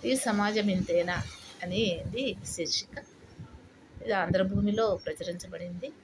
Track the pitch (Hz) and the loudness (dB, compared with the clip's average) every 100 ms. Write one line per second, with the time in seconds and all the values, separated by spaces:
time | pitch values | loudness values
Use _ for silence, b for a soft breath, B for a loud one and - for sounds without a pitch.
0 | 233 262 254 208 208 214 202 185 185 175 | 2 2 2 2 2 2 2 2 4 2
1 | 175 175 - - - - 180 185 220 165 | 2 -2 -4 -8 -18 -10 -4 2 2 0
2 | 143 214 269 - - - 165 - - - | -4 -2 -2 -4 -8 -4 -2 -2 -4 -14
3 | - - - - - - - - - - | -16 -20 -20 -18 -16 -18 -20 -20 -20 -12
4 | - 196 170 190 190 196 202 214 226 185 | 0 2 4 4 4 4 2 4 4 2
5 | - 156 175 175 180 170 175 175 269 294 | -2 -6 -6 -8 -10 -10 -10 -8 -10 -12